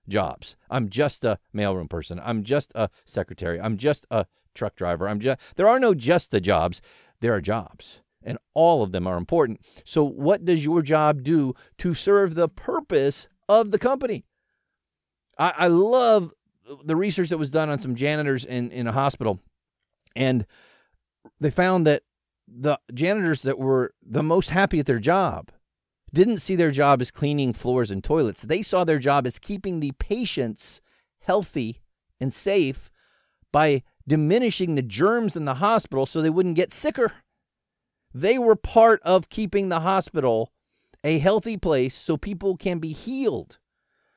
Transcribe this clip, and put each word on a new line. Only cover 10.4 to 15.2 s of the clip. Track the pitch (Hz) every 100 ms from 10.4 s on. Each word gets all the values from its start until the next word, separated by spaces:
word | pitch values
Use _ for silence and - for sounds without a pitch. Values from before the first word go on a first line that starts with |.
does | 175 170
your | 147 170
job | 143 156 151 147
do | 131 165 131 123 _ -
to | 180
serve | 156 - 202 190 160
the | 165
purpose | - - 320 302 160 139 - - _ -
of | 214 214
the | 202
company? | 247 - 247 160 - _ _ _ _ _ _ _ _ _